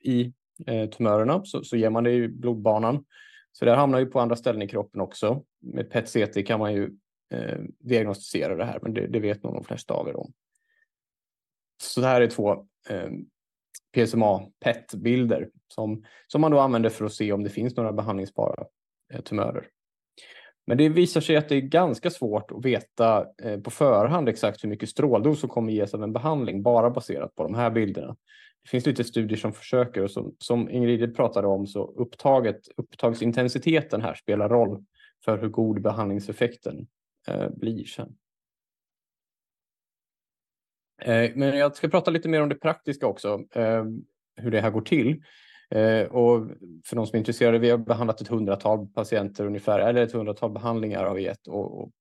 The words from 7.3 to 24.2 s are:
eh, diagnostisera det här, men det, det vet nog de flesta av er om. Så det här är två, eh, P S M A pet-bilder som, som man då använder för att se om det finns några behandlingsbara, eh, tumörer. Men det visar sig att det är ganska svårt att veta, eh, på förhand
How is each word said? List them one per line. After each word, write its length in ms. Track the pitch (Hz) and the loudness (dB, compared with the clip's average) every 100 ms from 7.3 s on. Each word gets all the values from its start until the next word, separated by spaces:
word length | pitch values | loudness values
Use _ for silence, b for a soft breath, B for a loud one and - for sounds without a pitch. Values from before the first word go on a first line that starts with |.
eh, 280 | - 55 - - - | -8 -6 -8 -10 -12
diagnostisera 800 | 120 120 104 95 - - 71 85 | 0 0 0 -6 -6 -4 -4 -4
det 80 | |
här, 140 | 117 - | -6 -6
men 120 | - | -6
det, 120 | 107 - | -4 -2
det 140 | 120 | -2
vet 220 | 104 104 | -2 -4
nog 120 | - | -6
de 100 | - | -10
flesta 300 | - - - | -10 -12 -6
av 140 | - - | -4 -4
er 80 | - | -8
om. 160 | - - _ _ _ _ _ _ _ _ _ _ _ _ _ - | -12 -16 _ _ _ _ _ _ _ _ _ _ _ _ _ -16
Så 180 | - - | -8 0
det 60 | 127 | 4
här 140 | 127 | 6
är 60 | 117 | 4
två, 260 | - 104 - - _ - | 2 0 0 -4 _ -10
eh, 220 | 95 85 - - _ _ _ _ - _ | -8 -6 -10 -14 _ _ _ _ -20 _
P 60 | - | 0
S 140 | 113 | 2
M 80 | 117 | 4
A 280 | 107 95 98 _ | 2 2 -2 _
pet-bilder 880 | 127 117 - 104 117 123 120 87 - _ _ | -2 -2 -6 -4 0 2 2 0 -4 _ _
som, 300 | - 110 107 b b b | -8 -6 -6 b b b
som 140 | 147 | 2
man 100 | 156 | 4
då 80 | 143 | 6
använder 320 | 135 117 113 | 6 4 2
för 140 | - | 0
att 80 | 107 | -6
se 200 | - 107 | -2 -2
om 120 | 101 | 0
det 60 | 101 | -2
finns 260 | - 120 123 | -4 -4 -2
några 160 | 110 | -4
behandlingsbara, 760 | 104 107 98 95 - - - - _ _ _ _ | -2 -4 -4 -6 -4 -4 -4 -12 _ _ _ _
eh, 80 | - | -14
tumörer. 480 | - 107 110 - - _ _ _ _ _ B B B B - | -6 -4 -4 -6 -10 _ _ _ _ _ B B B B -2
Men 120 | 123 | 4
det 100 | 156 | 4
visar 320 | 165 180 165 | 6 4 2
sig 160 | 151 156 | 2 2
att 120 | 151 | 4
det 60 | |
är 60 | 139 | 0
ganska 500 | 135 165 180 117 175 | 2 4 4 0 -4
svårt 420 | 170 117 104 - | -4 -2 -2 -4
att 120 | - | -6
veta, 600 | 127 135 - - 113 107 92 - | 0 -2 -2 2 4 4 0 -8
eh, 180 | 117 101 | -8 -6
på 100 | 107 | -8
förhand 580 | - 143 104 143 170 | 2 4 6 4 2